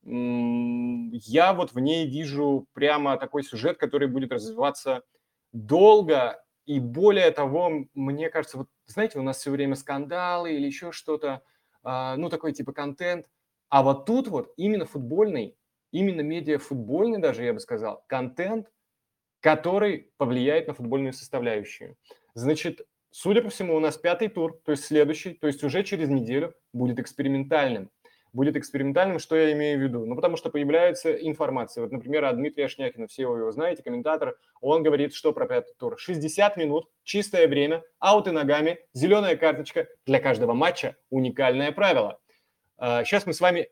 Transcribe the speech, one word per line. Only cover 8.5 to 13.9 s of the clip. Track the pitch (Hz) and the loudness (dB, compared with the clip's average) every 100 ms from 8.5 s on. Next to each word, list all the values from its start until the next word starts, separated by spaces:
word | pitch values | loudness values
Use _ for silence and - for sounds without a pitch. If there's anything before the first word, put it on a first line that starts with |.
| 131 | -12
вот, | 135 _ _ | -14 _ _
знаете, | - 220 143 | -4 -4 -2
у | |
нас | 131 131 | -4 -4
всё | 143 | -4
время | 139 139 | -2 -2
скандалы | 135 - 139 143 175 180 175 170 | -4 -6 -8 -6 -4 -2 -4 -4
или | 147 139 | -4 -4
ещё | 139 175 | -6 -12
что-то, | - - 151 147 131 _ _ _ _ | -12 -6 -4 -4 -8 _ _ _ _
а, | 127 127 131 131 | -8 -6 -4 -6
ну, | 170 | -6
такой | 165 160 | -6 -6
типа | 143 131 | -8 -10
контент. | 143 143 139 175 175 - _ _ _ _ | -8 -10 -6 -6 -6 -10 _ _ _ _
А | 139 | 4
вот | 135 | 4